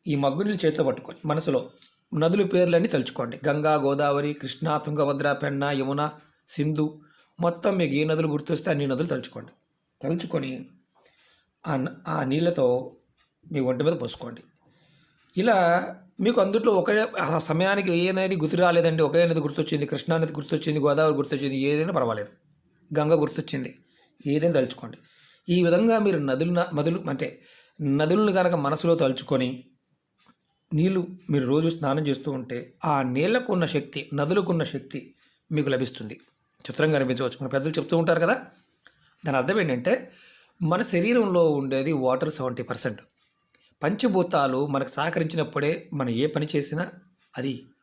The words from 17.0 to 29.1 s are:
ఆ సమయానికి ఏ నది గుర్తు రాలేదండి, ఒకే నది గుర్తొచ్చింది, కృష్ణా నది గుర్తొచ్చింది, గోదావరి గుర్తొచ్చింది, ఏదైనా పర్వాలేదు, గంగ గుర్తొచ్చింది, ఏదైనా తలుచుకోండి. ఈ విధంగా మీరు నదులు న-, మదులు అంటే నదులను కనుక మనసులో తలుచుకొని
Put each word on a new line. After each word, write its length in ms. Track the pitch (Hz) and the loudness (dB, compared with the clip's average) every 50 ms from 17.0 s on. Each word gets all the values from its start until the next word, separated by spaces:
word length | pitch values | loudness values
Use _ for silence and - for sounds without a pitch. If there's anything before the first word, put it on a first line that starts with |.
| 220 - - 190 | 2 0 -2 -2
ఆ 160 | 170 147 160 | -2 0 0
సమయానికి 540 | 160 - - 151 160 185 190 202 202 190 185 | 0 0 0 0 2 2 2 2 0 0 2
ఏ 200 | 170 170 175 185 | 2 2 2 2
నది 240 | 190 190 190 190 190 | 2 0 0 0 0
గుర్తు 220 | 170 156 156 - | 0 0 0 2
రాలేదండి, 460 | 170 180 175 170 170 170 165 160 160 156 | 4 4 4 4 4 4 4 2 2 0
ఒకే 220 | 139 147 165 175 | 2 4 4 4
నది 140 | 170 160 160 | 4 2 0
గుర్తొచ్చింది, 460 | 147 147 143 - 151 - 160 147 147 | -2 -2 -2 -4 -2 -2 -2 -2 -2
కృష్ణా 320 | 143 151 139 - - 165 | -2 -4 -6 -2 -2 0
నది 160 | 165 160 156 151 | 0 0 -2 -4
గుర్తొచ్చింది, 460 | 151 143 - 165 151 - 160 151 151 | -10 -6 -4 -4 -2 -2 -2 -2 2
గోదావరి 340 | 139 147 143 147 156 156 147 | 2 2 4 4 2 2 2
గుర్తొచ్చింది, 440 | 139 139 - 151 135 139 139 135 | 0 -2 -2 -4 -4 -4 -4 -2
ఏదైనా 340 | 135 135 143 147 147 156 180 | 0 0 0 0 0 0 0
పర్వాలేదు, 400 | 185 151 127 117 110 107 104 - - _ _ _ _ _ _ _ _ _ _ _ | 0 0 0 0 -2 -4 -6 -10 -14 _ _ _ _ _ _ _ _ _ _ _
గంగ 220 | 151 151 151 151 165 | -2 0 2 4 4
గుర్తొచ్చింది, 580 | 156 147 - - - - - - 135 127 - - - _ _ _ _ _ _ _ _ - | 4 2 0 -2 -8 -8 -6 -6 -8 -8 -10 -14 -18 _ _ _ _ _ _ _ _ -4
ఏదైనా 260 | 143 143 151 156 170 156 | -2 0 2 2 2 2
తలుచుకోండి. 440 | 143 127 123 - - - 113 - - _ _ _ _ - - _ _ _ - | 2 0 0 -4 -12 -12 -16 -16 -18 _ _ _ _ -20 -20 _ _ _ 0
ఈ 80 | 170 180 175 | 2 4 4
విధంగా 320 | 170 170 185 220 233 226 220 | 4 4 4 4 4 2 4
మీరు 180 | 208 196 185 | 2 2 2
నదులు 340 | 156 143 135 131 135 160 175 | 2 0 0 0 0 0 0
న-, 180 | 180 175 175 175 160 | 2 0 0 0 -2
మదులు 260 | 147 147 165 170 185 - 135 | -2 0 0 -2 -2 -4 -6
అంటే 180 | 139 131 151 - - - - - - - - _ _ - | -4 -4 -4 -8 -8 -14 -20 -20 -20 -20 -20 _ _ -6
నదులను 500 | 156 139 139 143 156 156 180 208 214 208 | -2 0 2 2 2 4 4 4 4 4
కనుక 220 | 185 185 180 180 175 | 2 2 2 2 2
మనసులో 420 | 160 143 139 151 151 - 170 165 | 0 0 0 0 0 2 2 2
తలుచుకొని 540 | 165 160 131 | 4 4 2